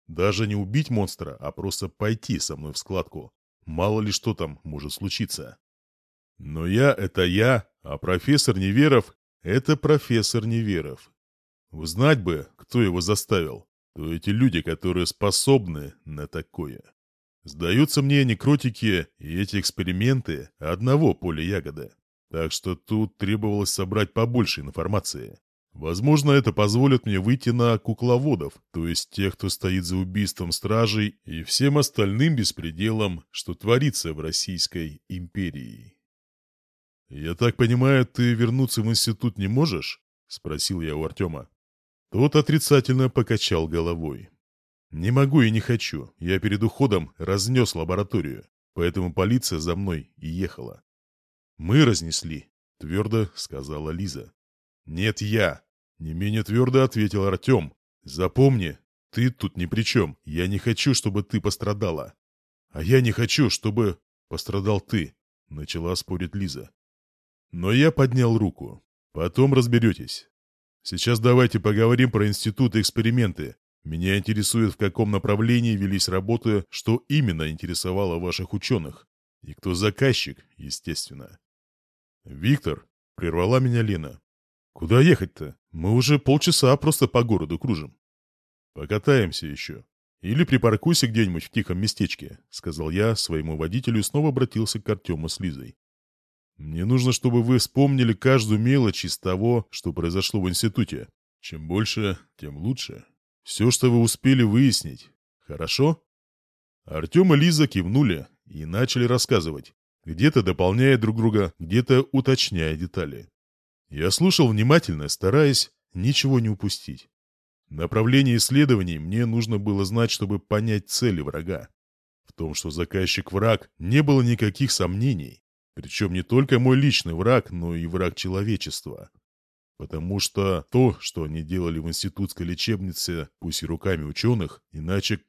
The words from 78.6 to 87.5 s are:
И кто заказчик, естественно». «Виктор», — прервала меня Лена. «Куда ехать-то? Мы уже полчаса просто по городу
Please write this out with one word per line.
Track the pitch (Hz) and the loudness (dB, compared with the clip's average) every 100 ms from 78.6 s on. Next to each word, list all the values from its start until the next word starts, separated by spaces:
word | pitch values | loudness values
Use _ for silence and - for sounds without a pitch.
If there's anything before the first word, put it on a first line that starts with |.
| - 117 73 67 _ _ _ _ | -2 -2 -4 -14 _ _ _ _
И | - | -20
кто | 76 95 | -10 -4
заказчик, | 90 104 - 139 117 - 69 _ - | -2 0 2 2 2 -2 -10 _ -18
естественно». | 71 - - 78 - 69 - - _ _ _ _ _ _ _ _ | -12 -10 -8 -8 -10 -14 -20 -20 _ _ _ _ _ _ _ _
«Виктор», — | - 69 98 143 - 73 - _ _ - | -20 -6 -2 -2 -4 -8 -10 _ _ -8
прервала | 85 80 92 127 | -4 0 2 2
меня | 127 120 | 2 0
Лена. | 110 92 73 - _ _ _ _ _ | 0 -2 -6 -14 _ _ _ _ _
«Куда | - 85 117 | -8 2 6
ехать-то? | 160 147 90 - 76 - _ | 6 6 0 -8 -14 -14 _
Мы | 82 87 | -6 0
уже | 120 127 147 | 2 2 2
полчаса | - 147 - 165 131 143 | 4 2 2 4 4 4
просто | 151 156 - | 2 2 2
по | 123 | 2
городу | 120 101 78 | 2 0 0